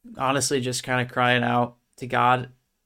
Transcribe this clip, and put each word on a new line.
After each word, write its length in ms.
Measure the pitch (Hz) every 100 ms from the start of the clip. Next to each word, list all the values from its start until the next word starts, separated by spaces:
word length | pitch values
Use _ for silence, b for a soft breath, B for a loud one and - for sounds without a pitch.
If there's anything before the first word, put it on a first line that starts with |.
| - 117
honestly 420 | 131 139 131 139
just 220 | 123 127
kinda 220 | - 127 123
crying 380 | 127 123 123
out 340 | 120 120 120 - _ -
to 100 | 123
God, 420 | 123 123 127 123 - _ _